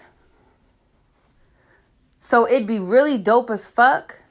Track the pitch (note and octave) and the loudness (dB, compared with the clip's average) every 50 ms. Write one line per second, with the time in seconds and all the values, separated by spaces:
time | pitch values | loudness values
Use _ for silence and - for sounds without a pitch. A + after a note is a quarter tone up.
0 | _ _ _ _ _ _ _ _ _ _ _ _ _ _ _ _ _ _ _ _ | _ _ _ _ _ _ _ _ _ _ _ _ _ _ _ _ _ _ _ _
1 | _ _ _ _ _ _ _ _ _ _ _ _ _ _ _ _ _ _ _ _ | _ _ _ _ _ _ _ _ _ _ _ _ _ _ _ _ _ _ _ _
2 | _ _ _ _ - - C4 A#3+ A#3 A#3 A#3+ C4+ G#3+ G3+ A3+ G#3 F#3 F3+ G#3+ B3+ | _ _ _ _ -6 0 0 0 2 2 0 -2 -2 -4 -6 -6 -4 0 2 2
3 | C#4+ D4+ C#4+ A3+ F3+ G3+ A3+ A#3+ B3 A#3+ A3 F#3+ - - - - A#3+ C4 C#4+ - | 2 2 -2 -2 0 0 0 0 0 -2 -8 -10 -10 -8 0 2 2 2 2 0
4 | - - - - _ _ | -6 -12 -20 -20 _ _